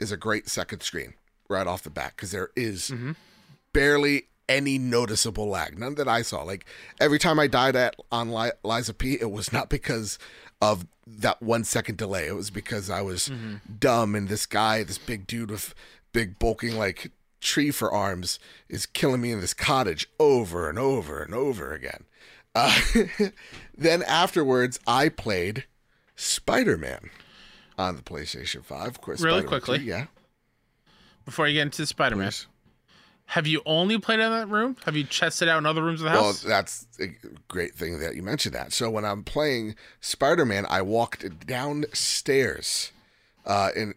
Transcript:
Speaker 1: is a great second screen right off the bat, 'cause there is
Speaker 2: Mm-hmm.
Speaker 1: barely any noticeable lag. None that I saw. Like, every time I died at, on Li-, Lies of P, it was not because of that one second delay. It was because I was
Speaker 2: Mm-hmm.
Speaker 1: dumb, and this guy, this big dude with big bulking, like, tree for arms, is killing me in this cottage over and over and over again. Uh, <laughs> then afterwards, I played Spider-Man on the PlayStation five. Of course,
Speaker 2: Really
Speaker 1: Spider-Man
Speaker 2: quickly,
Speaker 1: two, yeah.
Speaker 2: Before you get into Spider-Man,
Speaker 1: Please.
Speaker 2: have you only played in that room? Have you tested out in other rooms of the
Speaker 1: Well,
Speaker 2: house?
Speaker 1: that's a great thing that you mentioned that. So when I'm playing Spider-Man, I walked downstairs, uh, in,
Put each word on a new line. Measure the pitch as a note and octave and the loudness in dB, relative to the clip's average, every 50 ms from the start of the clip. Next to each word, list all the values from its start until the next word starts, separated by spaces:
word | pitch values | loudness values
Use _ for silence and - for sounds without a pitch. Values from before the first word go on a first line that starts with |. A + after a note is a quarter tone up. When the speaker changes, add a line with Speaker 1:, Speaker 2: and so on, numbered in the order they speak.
Speaker 1:
is | G#2+ G2 | -6 -6
a | G#2 | -6
great | D#2+ - A2 G#2+ G#2+ - - | -4 -2 -2 -2 -2 -2 -4
second | - G#2 F2 - G#2+ D#2+ | -6 -6 -6 -6 -8 -8
screen | - - - D#2+ B1+ A#1+ - _ _ _ _ _ _ - | -8 -8 -6 -8 -10 -10 -14 _ _ _ _ _ _ -2
right | G2 F#2+ F#2+ | -2 0 0
off | F2 F2+ F#2 | 0 -4 -6
the | - D#2 | -6 -10
bat, | D2 D#2 C2 - - | -10 -8 -8 -8 -8
'cause | - G#2+ F2+ | -10 -10 -8
there | F#2+ F#2+ F#2 - - | -6 -6 -6 -6 -4
is | B2+ A#2+ A2 G2 F2 - - | -4 -2 -2 -4 -4 -6 -6
Speaker 2:
Mm-hmm. | C3+ A#2 B2 C#3+ D#3+ - _ _ _ _ _ _ - _ _ _ - | -6 -6 -6 -8 -8 -10 _ _ _ _ _ _ -20 _ _ _ 2
Speaker 1:
barely | C#3+ C#3 C#3+ D3 C#3+ D3 D3 C#3 C#3 - _ _ _ _ - | 4 6 6 6 6 4 4 2 2 -2 _ _ _ _ 0
any | C3 C#3 C#3 C#3 C3+ C3 | 2 2 2 2 0 0
noticeable | B2+ B2+ A#2+ A#2+ A#2+ G#2 G#2+ - - A#2 G2+ A2 G#2+ G#2 | 0 2 2 2 2 2 0 0 -2 -2 -2 -4 -4 -2
lag. | G2 F2+ D#2 - D2+ F#2 | -2 -2 -4 -4 -6 -8
None | A#2 C#3 D3 | -8 -6 -4
that | D3 C#3 B2+ | -2 0 2
I | A#2 A#2 | 2 2
saw. | A#2 - - C#2 | 0 -2 -6 -6
Like, | D2 F2 G2+ - - - - - - - - - | -6 -8 -10 -10 -12 -16 -20 -20 -20 -10 -2 2
every | - D3+ D3 D3 | 4 4 4 4
time | - F3 D#3 D#3 | 4 4 6 6
I | D3+ C3+ | 4 4
died | C3+ B2 B2+ C3+ B2+ | 6 4 4 4 4
at, | B2 B2 A#2 - - - - | 4 2 2 0 -4 -8 -4
on | A#2+ A#2 A#2 A2+ | -2 -2 -2 -2
Li-, | A#2 A2 A2+ A#2+ - - | -2 0 0 -2 -2 -4
Lies | - G#2 A#2 A#2 A#2 A#2 | -2 -2 -2 -2 -2 -4
of | G#2+ | -4
P, | - - C3 C#3 - | -2 -2 -2 0 -2
it | A2+ A2 | -2 -4
was | G2 G#2+ G2+ - | -4 -4 -6 -2
not | A2+ C#3 - - | -2 -2 -2 0
because | - - - - C3 A2+ G#2+ G2+ - - - - - - - - _ - | -2 -2 -2 -2 -4 -2 -4 -6 -8 -10 -12 -20 -20 -20 -20 -12 _ 0
of | G#2+ G#2+ G#2+ F2+ F2 - _ _ - | 2 2 2 2 -2 -12 _ _ -20
that | A#2 A2 G#2 A2 A2+ - - | -20 -8 -2 0 0 0 0
one | A#2 A2 A#2 A#2 G#2+ | 0 0 2 2 2
second | - - A#2+ - - G#2+ - | 0 -2 -2 -2 -2 -4 -4
delay. | A2+ F#2+ G2 F#2 D#2 D2+ | -4 -4 -2 -2 -2 -4
It | G2 | -4
was | G2+ G2+ G#2 | -6 -6 -8
because | F#2+ G#2 - - A#2 G#2 F2+ F#2+ | -8 -8 -8 -6 -6 -6 -4 -4
I | F#2 F#2+ | -4 -4
was | G2+ G2 F#2 F2+ - C3+ | -4 -4 -4 -4 -4 -4
Speaker 2:
Mm-hmm. | C3+ A#2+ A2 A2 G#2 G2+ - - A2 G#2+ | -4 -8 -8 -10 -10 -12 -14 -14 -4 0
Speaker 1:
dumb, | C#3 C3 A#2+ A#2 A2+ G#2 G#2 | 2 4 4 4 4 2 0
and | G#2 G2+ F#2+ | 0 -2 -2
this | G#2+ G#2+ - | -2 -4 -4
guy, | - - G#2 A2 A2 A2 A2 G#2 | -2 0 2 2 4 2 2 0
this | F2+ G#2 - | -4 -8 -10
big | - - A#2 G2+ F#2+ | -8 -8 -8 -8 -8
dude | - A#2 A#2 A#2 G2+ | -8 -8 -6 -6 -6
with | G#2+ G2+ - - - - - - - - _ _ | -6 -8 -8 -10 -12 -16 -20 -20 -20 -20 _ _
big | - A2+ A2+ F2+ G2 - | -2 0 0 -2 -2 0
bulking, | A#2 A2+ A2 - A#2+ A#2 A2+ A2 | 0 0 0 0 -2 -4 -2 0
like, | G#2+ F#2+ F2+ - - - _ _ _ _ _ - | -2 -2 -2 -4 -10 -16 _ _ _ _ _ -6
tree | - - - - C#3+ D3 | -2 0 2 2 2 2
for | - - - - | 2 0 0 0
arms, | - G#2 G2 G2 F#2 F2+ F2 E2+ - - - - - - _ - | 0 0 0 0 -2 -4 -4 -4 -6 -6 -8 -18 -20 -20 _ -10
is | - G2+ - | -8 -6 -6
killing | - - - D#3 C#3+ B2+ B2 | -4 -2 0 2 2 2 2
me | A#2+ A#2+ | 0 0
in | A#2 G#2 | -2 -2
this | F2+ - | -2 -4
cottage | - - - - C#3+ C3 B2 F#2+ D#2 D#2 - - _ - | -4 -2 0 2 2 2 2 2 0 -2 -4 -6 _ 4
over | D#3 C#3+ C3+ B2 A2 F2 E2+ F2 E2+ D2+ | 6 6 6 6 2 0 -2 -2 -2 -2
and | D#2 A2 | -2 0
over | C3+ C3+ C3+ A#2 E2+ D2 D2 D2+ | 0 2 2 0 -2 -4 -6 -8
and | D#2 D2+ G2 | -8 -6 -4
over | A#2+ C#3 C#3+ A#2+ F#2+ D2 C2+ D#2 | -2 0 -2 -2 -4 -4 -8 -8
again. | C#2+ B1+ - - - - _ _ _ - - - - _ _ - | -8 -8 -10 -12 -12 -16 _ _ _ -20 -20 -20 -20 _ _ 2
Uh, | A2+ C3 C3+ - - - - - A#3 F#3+ F3 - - G#3 F#3+ | 2 4 6 6 4 4 4 4 4 4 2 2 0 0 0
<laughs> | - - - - - - - - - | -2 -6 -20 -20 -18 -18 -20 -18 -4
then | - D3 D#3+ E3 F3 E3+ | 2 4 4 4 4 4
afterwards, | - D3 E3 F3+ F#3+ - F3 D3 C3 B2+ B2+ B2 B2 B2+ - - | 4 4 4 4 4 4 2 4 4 4 4 4 2 0 -2 0
I | A#2 A#2+ C3 D3 D#3+ | 2 4 4 4 2
played | - - - A2 G2+ F2+ F2 G2 G#2+ C3 - _ _ _ _ _ _ _ _ _ _ | 0 -2 -4 -2 0 0 0 -2 -4 -6 -8 _ _ _ _ _ _ _ _ _ _
Spider-Man | - - - - - - - - B3 B3+ G3 A2 D#2+ D2 B1+ B1+ - - - - - - - - - - - - - - _ _ - | -6 -4 -2 -2 -2 0 2 2 4 4 4 2 0 -2 -8 -8 -10 -12 -16 -20 -20 -20 -20 -20 -20 -20 -20 -20 -20 -20 _ _ -4
on | F#2 F#2 F2 | -4 -4 -4
the | C2 | -6
PlayStation | B1 - - D2 D2+ - - C2 B1 - - B1+ B1 | -10 -12 -10 -10 -8 -8 -10 -10 -8 -8 -10 -10 -10
five. | - C2+ C#2 F#2 B2 | -14 -12 -10 -10 -10
Of | B2+ - | -10 -10
course, | - - - - | -10 -8 -4 0
Speaker 2:
Really | E3+ D#3+ E3 F#3+ | 2 2 2 2
Speaker 1:
Spider-Man | - - D3 C3 | 0 0 -2 -2
Speaker 2:
quickly, | - - B2+ D3 | -2 0 -2 -2
Speaker 1:
two, | C#3 | -2
yeah. | A2+ E2+ G2+ D3 - _ _ _ _ _ _ _ _ _ _ _ _ _ _ _ _ _ _ _ _ _ _ - | -4 -6 -6 -8 -10 _ _ _ _ _ _ _ _ _ _ _ _ _ _ _ _ _ _ _ _ _ _ -18
Speaker 2:
Before | - - - D3+ D3 | -8 -2 0 2 2
you | D3 | 4
get | D3+ | 2
into | D3 C#3+ - - D3+ | 0 0 -2 -4 -4
Spider-Man, | - - - C#3+ B2+ A2 G2 G2 G2+ | -4 0 2 2 2 2 2 0 -2
Speaker 1:
Please. | - - - - _ _ _ _ _ _ _ _ _ _ _ _ _ _ _ | -4 -6 -10 -14 _ _ _ _ _ _ _ _ _ _ _ _ _ _ _
Speaker 2:
have | - - E3+ D3+ | -4 -2 -2 0
you | D#3 D#3 D3 - | 0 0 0 0
only | D#3 D#3 E3 F3+ G3+ A3+ G#3+ | 0 2 2 2 2 2 0
played | - - A3+ A3 | 0 0 0 2
in | A3 A3+ | 2 2
that | A3+ A3+ A3 G3 | 0 -2 -2 -2
room? | G#3 G#3+ A3+ C4 B3 - - | 0 0 0 0 -2 -4 -4
Have | E3 D3+ | -2 -2
you | D3+ C#3+ | -2 -2
tested | - - - E3+ D#3+ - - F3 E3 | -2 0 0 0 0 0 0 2 2
out | D#3+ D#3+ | 2 2
in | D3+ | 2
other | D3+ D#3 D#3+ | 2 0 2
rooms | D#3+ E3 E3 D#3+ | 0 0 -2 -2
of | D#3+ | 0
the | D#3 | 2
Speaker 1:
Well, | E3+ - G#2+ | 4 4 4
Speaker 2:
house? | G#2 G2+ - | 4 2 0
Speaker 1:
that's | - G#2+ G#2+ G2 - - - - - _ _ - | 0 2 2 2 2 0 -6 -14 -14 _ _ -8
a | D#2+ F#2 D2 - - - - - _ - | -8 -8 -8 -12 -18 -18 -18 -18 _ -8
great | - F2+ E2+ - - | -6 -4 -4 -4 -6
thing | - E2+ E2 F2 D2 | -8 -8 -6 -6 -4
that | D#2+ E2 A1 | -6 -6 -6
you | C#2+ | -6
mentioned | F#2 G2+ C#3 D3 - G2+ B1 | -6 -4 -2 -2 -2 -2 -4
that. | A#1+ C2 - | -6 -6 -4
So | - - B2+ A2+ | -4 -2 -2 0
when | A2 G#2+ G#2+ | -2 -2 -2
I'm | G#2 G2+ G#2 G#2 | -2 -4 -4 -6
playing | - - D3 D3+ D3+ C3 A#2+ A2 G#2+ G#2+ - - - - _ | -6 -2 0 0 0 0 -2 -4 -6 -8 -12 -16 -20 -18 _
Spider-Man, | - - - - - C#3+ E3+ F3 C#3+ A#2 G2 G2 G2 - | -8 -6 -2 2 4 4 6 6 4 4 2 0 0 2
I | - F#2+ | 0 0
walked | F#2+ G2 A2 A#2 A#2 - - - - F#2+ D#2+ D#2+ - | 2 2 2 2 0 0 -4 -8 -10 -10 -10 -12 -10
downstairs, | - C3 B2 C3+ D3 D3 D3 D3 - - - - - - - - C#3+ C3+ C3+ B2+ G2 - - - - - - - - - _ _ _ _ _ _ _ _ _ - | -8 -6 -4 -4 -4 -4 -4 -4 -4 -2 -2 -2 0 0 -2 2 2 4 4 4 2 0 -4 -4 -4 -4 -4 -4 -6 -10 _ _ _ _ _ _ _ _ _ -2
uh, | - G2+ G2+ G2 F#2+ - | 0 2 2 2 2 2
in, | F#2 A2 G#2 - | 0 -2 -4 -4